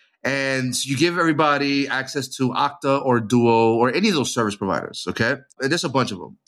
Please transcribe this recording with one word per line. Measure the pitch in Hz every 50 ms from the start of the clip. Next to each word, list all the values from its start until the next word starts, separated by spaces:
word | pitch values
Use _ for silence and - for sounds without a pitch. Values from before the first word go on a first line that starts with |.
| _ _ _ _ -
and | 127 139 139 135 135 135 131 127 127 123 - 127
you | 131 139
give | 127 160 175 175 180
everybody | 170 165 147 143 156 147 143 139 143 143 139 139 139
access | - 123 131 131 - - 143 127
to | - - - 131 123
Okta | - - 143 139 - - - 139 135 139 127
or | 135 123 120
Duo | 110 101 123 123 117 117 113 113 113 113 113
or | 113 120 127 120
any | 175 202 220
of | 185
those | 143 117 - -
service | 127 113 104 98
providers, | - 101 95 82 - - - - - - 90
okay? | - - 117 120 143 135 - _ _ -
And | 131 135
there's | - 208 -
a | 151
bunch | 127 135 120 131
of | 104 87
them. | 78 50 50 _ _